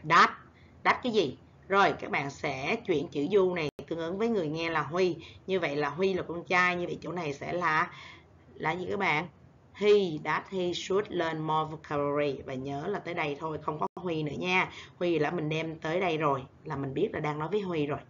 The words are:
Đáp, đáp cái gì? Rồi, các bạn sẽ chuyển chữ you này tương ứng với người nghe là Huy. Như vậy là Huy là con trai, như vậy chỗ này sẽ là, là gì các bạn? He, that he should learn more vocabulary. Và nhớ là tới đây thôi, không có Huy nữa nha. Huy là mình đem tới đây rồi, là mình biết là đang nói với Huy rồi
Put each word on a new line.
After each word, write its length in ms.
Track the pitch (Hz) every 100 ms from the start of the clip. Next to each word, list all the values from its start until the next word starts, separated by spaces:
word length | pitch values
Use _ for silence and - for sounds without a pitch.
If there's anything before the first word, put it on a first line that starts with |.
Đáp, 340 | 151 170 226 - - - - -
đáp 160 | 180 -
cái 100 | 254
gì? 240 | 214 151 123 - - -
Rồi, 260 | 196 180 135
các 120 | -
bạn 180 | 180 143
sẽ 460 | 139 151 131 143 160
chuyển 320 | - 151 -
chữ 200 | 147 143 202
you 200 | 185 180
này 140 | 151 - -
tương 120 | 165
ứng 180 | 165 190
với 100 | 233
người 200 | 220 156
nghe 220 | 160 165
là 120 | 160
Huy. 360 | 139 170 190 165 - - -
Như 120 | 185
vậy 160 | 165 143
là 140 | 147
Huy 240 | 143 196
là 100 | 180
con 200 | 170 170
trai, 320 | 165 180 180 180
như 100 | 175
vậy 120 | 156
chỗ 100 | 156
này 220 | 175 156
sẽ 200 | 139 143
là, 380 | 170 170 156 180 - - - - - - -
là 160 | 156
gì 160 | 170 180
các 100 | 202
bạn? 280 | 185 151 170 - - - -
He, 160 | - 208 208 185 151
that 260 | 156 165 -
he 240 | 190 180
should 340 | 165 - 190 208
learn 320 | 175 165 156
more 300 | 156 156 151
vocabulary. 720 | 156 - 147 143 143 147 135 143
Và 80 |
nhớ 340 | 131 135 139 165
là 120 | 196
tới 140 | 165
đây 240 | 175 151 143
thôi, 180 | 160 151
không 180 | 156 156
có 80 | 190 -
Huy 280 | 180 160
nữa 120 | 147 139
nha. 300 | 175 185 165 - - -
Huy 200 | 175 165
là 120 | 147
mình 180 | 175 151
đem 300 | 156 160 156
tới 200 | 156 170
đây 180 | 190 156
rồi, 260 | 156 135 139 - 156
là 100 | 143
mình 180 | 135
biết 160 | 135 220
là 60 | -
đang 200 | 147 151
nói 100 | 156
với 100 | 208
Huy 240 | 185 170 143
rồi 140 | 135 -